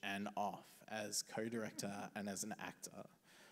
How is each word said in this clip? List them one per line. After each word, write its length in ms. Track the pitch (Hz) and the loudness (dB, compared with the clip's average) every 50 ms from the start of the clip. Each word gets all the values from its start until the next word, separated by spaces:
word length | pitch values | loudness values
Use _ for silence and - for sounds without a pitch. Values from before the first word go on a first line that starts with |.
| - | 0
and 260 | 101 98 101 101 104 101 - | 0 2 2 2 2 2 4
off 260 | 104 101 90 90 - - - - - - | 2 4 2 0 -8 -12 -16 -16 -8 -2
as 360 | 107 110 107 104 104 - - | 0 0 0 2 2 2 2
co-director 840 | - - - 110 117 113 117 110 101 - - - 101 98 101 104 98 - | 2 2 2 2 4 4 2 2 0 0 0 -2 0 0 0 -2 -2 0
and 140 | 107 101 104 | 0 0 2
as 140 | 98 92 - | 2 0 0
an 120 | 110 104 - | 0 0 -2
actor. 440 | 90 90 - - - - - 101 98 - - - _ - - - - - | -2 -4 -4 -4 -8 -8 -6 -6 -10 -10 -12 -18 _ -20 -20 -18 -18 -18